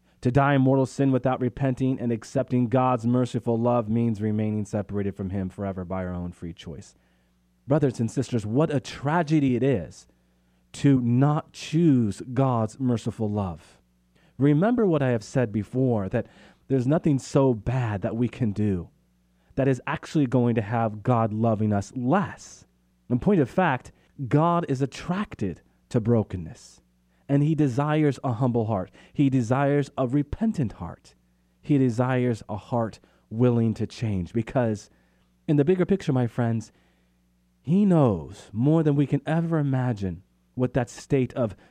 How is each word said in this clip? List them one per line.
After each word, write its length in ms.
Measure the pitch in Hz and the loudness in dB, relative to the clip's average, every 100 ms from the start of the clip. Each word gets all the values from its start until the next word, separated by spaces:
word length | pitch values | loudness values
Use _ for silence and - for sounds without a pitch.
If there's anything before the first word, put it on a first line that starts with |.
| _ _ | _ _
To 100 | 127 | 0
die 220 | 123 139 | 2 4
in 80 | 139 | 4
mortal 240 | 131 135 131 | 4 4 2
sin 260 | - 139 | 0 0
without 280 | 131 131 131 | 2 0 0
repenting 600 | 123 - 135 123 131 131 | -2 -2 -2 0 -2 -2
and 100 | 120 | -2
accepting 560 | 117 - 135 127 123 123 | -4 -4 -4 0 0 2
God's 400 | 127 127 127 113 | 2 2 0 2
merciful 500 | 123 123 123 117 117 | 0 0 -2 -2 0
love 320 | 120 120 107 | 2 0 0
means 320 | 113 117 104 | 0 0 0
remaining 440 | 107 107 107 107 | -2 -2 -2 -2
separated 500 | 101 107 98 101 98 | -4 -4 -4 -4 -4
from 160 | 92 95 | -4 -6
him 180 | 98 95 | -4 -6
forever 360 | 92 98 95 | -6 -8 -6
by 200 | 90 95 | -8 -6
our 80 | 92 | -6
own 200 | 90 87 | -6 -8
free 200 | 87 87 | -10 -12
choice. 440 | 82 - 73 - _ _ _ _ _ _ _ - | -12 -14 -16 -18 _ _ _ _ _ _ _ -2
Brothers 320 | 147 143 117 | 2 2 0
and 100 | 113 | -4
sisters, 340 | - 123 120 | -2 -2 -2
what 300 | 104 120 165 | -2 0 0
a 60 | 147 | 0
tragedy 720 | - - 135 165 156 156 139 | -4 -8 -2 0 2 2 2
it 80 | 123 | 2
is 460 | 131 120 82 - - _ _ _ _ _ _ | 2 0 -2 -14 -20 _ _ _ _ _ _
to 280 | - 143 135 | 0 4 4
not 520 | 120 120 143 151 - | 4 2 2 0 -4
choose 680 | - - 151 170 131 110 95 107 | -14 -4 2 4 4 2 -2 -6
God's 460 | 123 135 120 110 - | 0 2 2 -2 -2
merciful 500 | 131 117 - 104 107 | -2 -2 -2 -4 -4
love. 480 | 104 98 80 - _ _ _ _ _ _ - | -2 -4 -6 -16 _ _ _ _ _ _ 0
Remember 480 | 139 147 202 247 | 2 4 2 2
what 180 | 208 156 | 2 2
I 80 | 131 | 2
have 120 | 120 | 0
said 300 | - 139 120 | -2 -2 0
before, 560 | 107 101 131 131 113 98 | -2 -4 0 0 0 -2
that 180 | 123 - - - _ - | -4 -6 -12 -20 _ -2
there's 200 | 135 123 | 0 2
nothing 320 | 160 170 139 | 2 2 0
so 360 | - 147 135 | 0 2 4
bad 480 | 120 101 127 120 104 | 2 -2 -2 -2 -2
that 140 | 110 113 | -4 -2
we 120 | 120 | -4
can 240 | - 120 | -2 -4
do 380 | 98 104 92 80 _ _ _ _ _ _ | 0 0 0 -4 _ _ _ _ _ _
that 120 | - 135 | -2 0
is 140 | 127 - | 0 -2
actually 400 | 160 - 165 135 | -8 -4 0 2
going 280 | 127 120 117 | 2 2 0
to 40 | |
have 420 | 101 117 113 107 | -2 -2 -2 -4
God 300 | 101 120 113 | -2 0 0
loving 400 | 107 117 104 107 | 0 0 2 0
us 180 | 101 98 131 | 0 -2 -4
less. 720 | 123 180 190 - - - _ _ _ _ - | 0 0 -2 -8 -20 -20 _ _ _ _ -4
In 100 | 123 | -2
point 220 | 180 202 | 2 2
of 80 | 127 | 2
fact, 420 | - 180 127 - - _ - 131 | 2 0 0 -6 -20 _ -12 0
God 380 | 147 165 170 170 | 2 2 2 -2
is 140 | 131 | -2
attracted 800 | 135 - - 180 208 - 101 82 _ _ _ | -4 -6 -8 -6 -6 -6 -6 -8 _ _ _
to 120 | 127 | -2
brokenness, 800 | 107 120 101 92 80 - - - _ _ _ _ - | 2 2 0 -6 -10 -16 -20 -20 _ _ _ _ -2
and 120 | 143 | 0
he 120 | 147 | 2
desires 640 | 156 147 117 147 151 151 131 | 2 0 0 0 2 0 0
a 120 | 135 | -4
humble 320 | 113 131 117 107 | -2 0 0 0
heart. 240 | 104 90 - - | -2 -4 -12 -10
He 160 | - 139 | 0 2
desires 600 | 131 110 123 143 143 131 - | 2 0 0 2 0 -2 -4
a 100 | 131 | -2
repentant 680 | 143 143 - 226 214 117 | -2 -2 -2 -2 -2 -4
heart. 400 | - 85 - _ _ _ _ _ _ | -6 -14 -14 _ _ _ _ _ _
He 160 | - 147 | 0 2
desires 640 | 131 113 127 127 123 113 - | 2 2 0 0 0 -2 -6
a 60 | 104 | -12
heart 440 | - 120 110 - _ _ - | -4 -4 -4 -6 _ _ -10
willing 420 | 110 123 117 113 | 0 2 4 2
to 120 | 107 107 | 0 -6
change, 480 | - 113 98 85 | -6 -4 -4 -4
because 560 | 117 113 135 117 107 - _ _ _ _ _ - | -4 -2 -2 -2 -2 -8 _ _ _ _ _ -2
in 80 | 147 | 2
the 80 | |
bigger 220 | 139 185 175 | 2 2 2
picture, 260 | 196 - | 0 0
my 140 | 131 120 | 0 0
friends, 440 | - 117 113 110 _ _ _ _ _ _ _ _ _ | -2 -2 -2 -6 _ _ _ _ _ _ _ _ _
he 240 | - 180 208 | -2 2 4
knows 640 | 170 131 92 71 98 - | 4 4 2 -4 -16 -10
more 300 | 101 135 160 | -2 2 4
than 120 | 156 | 2
we 120 | 143 143 | 2 2
can 160 | 143 | 0
ever 340 | - 160 165 165 | -2 -2 0 -2
imagine 640 | 143 131 127 110 95 85 - _ _ | 0 0 -2 -2 -4 -6 -14 _ _
what 200 | - 127 | -4 -2
that 160 | 131 120 | -2 -4
state 420 | - - 143 127 | -8 -2 0 0
of 220 | - 117 - - | -2 -4 -4 -20